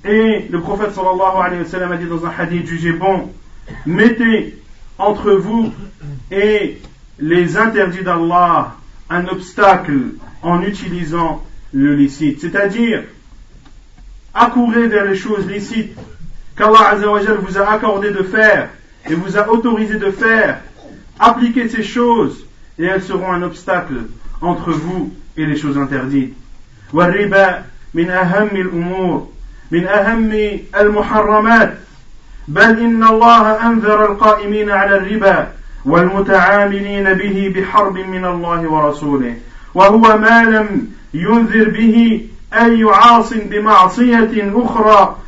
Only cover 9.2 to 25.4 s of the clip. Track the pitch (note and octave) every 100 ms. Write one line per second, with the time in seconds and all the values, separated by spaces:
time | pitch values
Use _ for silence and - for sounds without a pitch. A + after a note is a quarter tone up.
9.2 | F3+ F#3 - - G3 F3+ - C#3 A#2 -
10.2 | - - E3+ F3 G3 G3 F#3 F3 D#3 E3+
11.2 | E3 - - - - C3+ C#3+ C#3+ C#3 -
12.2 | D3+ - F3 G3 G3+ A3 A#3 G3 - -
13.2 | - - - - - - - - - -
14.2 | - - A#3+ B3 A#3 A#3 A#3 G#3 G3 F#3+
15.2 | A3 G#3 F3+ G3+ - A3+ G#3 - - -
16.2 | - - - - G#3+ G#3+ G3+ G3+ G#3 G#3
17.2 | G#3 G3+ F3+ F#3+ G3+ G#3+ A3 G3 G#3 G3
18.2 | F#3 G#3+ A3 - - - - - D3 E3
19.2 | F#3+ G#3 G#3+ A#3 A#3+ G#3+ G#3+ - G3 F#3+
20.2 | A3+ A3 D3+ - - - - - - -
21.2 | A#3 A#3 A#3 B3 A3+ A3 G3+ B3 A#3+ G3
22.2 | D3 - - - - - F3 F#3+ F#3 F3+
23.2 | F#3 F3 F3 - - - - B2 A2+ -
24.2 | - - F3 F3 E3+ D3+ E3 F#3 D3 -
25.2 | - -